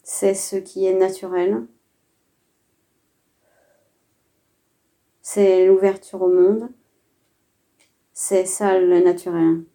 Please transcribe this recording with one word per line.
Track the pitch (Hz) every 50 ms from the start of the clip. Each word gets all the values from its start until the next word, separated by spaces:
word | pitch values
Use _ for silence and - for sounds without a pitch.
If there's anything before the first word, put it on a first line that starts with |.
C'est | _ - - - 202 196 190
ce | 196 - - 196
qui | 190 190 - - 190 190
est | 185 185
naturel. | 190 185 190 190 - 196 180 180 180 175 190 214 233 233 - _ _ _ _ _ _ _ _ _ _ _ _ _ _ _ _ _ _ _ _ _ _ _ _ _ _ _ _ _ _ _ _ _ _ _ _ _ _ _ _ _ _ _ _ _ _ _ _ _ _ _ _ _ _ _ _ _ _ _ _ _ _ _ _ _ _ _ _ _ _
C'est | _ - - 208 202 190 185 185 185
l'ouverture | 190 190 190 196 196 190 196 - - - 185 185
au | 180
monde. | 180 180 180 190 214 220 233 247 - _ _ _ _ _ _ _ _ _ _ _ _ _ _ _ _ _ _ _ _ _ _ _ _ _ _ _ _
C'est | - - - 202 185 185
ça, | 185 - - 214 196 190 185
le | 180 180 180 175 180
naturel. | 175 175 175 - 180 170 170 165 165 165 165 165 _